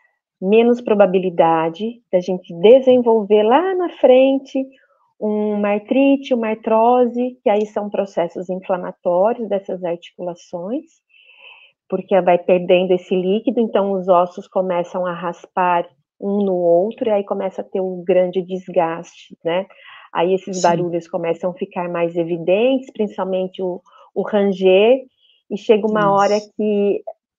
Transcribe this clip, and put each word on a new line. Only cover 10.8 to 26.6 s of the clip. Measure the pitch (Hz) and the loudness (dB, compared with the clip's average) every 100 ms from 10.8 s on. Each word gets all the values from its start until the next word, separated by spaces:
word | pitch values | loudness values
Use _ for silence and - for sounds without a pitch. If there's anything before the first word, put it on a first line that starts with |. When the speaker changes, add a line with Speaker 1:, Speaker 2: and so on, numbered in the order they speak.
| 320 _ _ _ _ _ - - _ _ _ | -10 _ _ _ _ _ -20 -20 _ _ _
Speaker 1:
porque | 185 185 190 | -8 0 2
vai | 175 175 | 4 2
perdendo | 175 180 180 180 185 | 2 0 4 2 2
esse | 180 - 185 | 0 0 -2
líquido, | 180 208 240 240 | 0 -2 -2 -2
então | 220 208 196 | 0 0 -2
os | 196 180 | -2 2
ossos | 175 180 - 196 | 2 2 -4 -8
começam | - 185 175 175 185 180 | -4 -2 -4 -4 -6 -6
a | |
raspar | 170 175 175 - - 180 175 175 _ _ _ | -6 -8 -10 -10 -2 0 0 -2 _ _ _
um | 202 202 | -4 -2
no | 202 | 0
outro, | 180 175 170 202 226 240 | 0 2 2 2 -4 -2
e | |
aí | 208 | -2
começa | 202 196 190 196 | -2 -6 -6 -8
a | |
ter | 202 196 | -8 -6
um | 185 185 | -6 -6
grande | 175 180 180 185 | 0 0 0 -2
desgaste, | 180 185 185 180 165 170 170 - - - | -6 -8 -6 -2 -2 -4 -12 -20 -20 -12
né? | 165 175 202 - - - - | -6 -4 -6 -12 -20 -20 -10
Aí | - 170 | -4 0
esses | 185 185 185 | -2 -4 -2
Speaker 2:
Sim. | |
Speaker 1:
barulhos | 175 170 175 170 165 | 0 0 -2 -6 -6
começam | 180 170 165 185 | -6 -6 -4 -6
a | |
ficar | 180 196 190 175 | -8 -8 -8 -8
mais | 170 170 175 | -4 -4 -2
evidentes, | 165 170 165 190 247 269 262 | -4 -4 0 0 2 0 -4
principalmente | - 208 208 190 185 185 185 | -6 -6 -4 -4 -4 -6 -6
o, | 185 175 _ _ _ | -8 -8 _ _ _
o | - | -8
ranger, | 190 214 202 185 185 190 214 262 262 _ _ _ - | -2 0 0 2 4 4 4 2 -2 _ _ _ -12
e | 202 | -4
chega | - 226 214 | 0 0 0
uma | 214 | 0
Speaker 2:
Isso. | 202 | 2
Speaker 1:
hora | 196 202 208 208 | 2 2 0 -4
que | - | -6